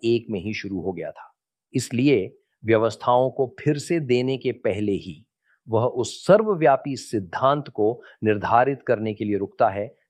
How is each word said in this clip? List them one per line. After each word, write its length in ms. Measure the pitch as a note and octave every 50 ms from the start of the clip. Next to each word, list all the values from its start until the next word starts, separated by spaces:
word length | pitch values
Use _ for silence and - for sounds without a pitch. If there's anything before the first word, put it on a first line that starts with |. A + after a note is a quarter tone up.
| -
एक 220 | A#2 A#2 A2+ A2+ -
में 100 | G#2+ F#2
ही 140 | F2 G#2+ G#2+
शुरू 260 | - - F#2+ G2 F2+
हो 120 | D#2 F#2+
गया 180 | F2+ E2+ D#2 D2
था। 240 | - - - - _ _ _ _ _ _ _ _
इसलिए 680 | - C3 - - B2 A#2 C3+ D3 C3 G2+ F#2+ A#2+ - _ _ _ _ _ -
व्यवस्थाओं 680 | G#2+ A2+ G#2+ A2+ A2 - - - B2+ B2 B2+ C3 B2+
को 260 | B2+ - C3 A#2+ - -
फिर 180 | - D3 D3 C#3+
से 220 | - - F3 E3
देने 380 | C#3+ B2 B2 B2 B2+ C3 C3+ B2+
के 140 | - B2+
पहले 400 | A2+ - - A2+ F#2 G#2 G#2 G2+
ही 340 | G2 E2 - F#2 D2 - _ _ _ _ _ _ _ _ _ A#2
वह 160 | A2 A2 A#2+
उस 420 | B2 - B2+ A2 - - - -
सर्वव्यापी 680 | - F#3+ G#3+ A3 G#3+ G3 D#3 D#3 C#3+ C3+ - - C#3+ C3+
सिद्धांत 720 | A#2 - - A#2+ G#2+ F#2+ E2+ - - B2+ C3+ D3 D3 C#3+ -
को 340 | - - G#2 A2 A#2 - - - - - G#2+
निर्धारित 580 | G#2+ G#2 G2+ F#2+ - A2+ A#2+ B2+ C#3 C#3 C3+
करने 320 | - - A#2 G#2 A2 A2 G2+
के 100 | - A2+
लिए 120 | G#2 G2+
रुकता 320 | F#2+ G2 - _ - A#2+ G#2
है 280 | F#2+ G2+ G#2+ A#2+ - _ _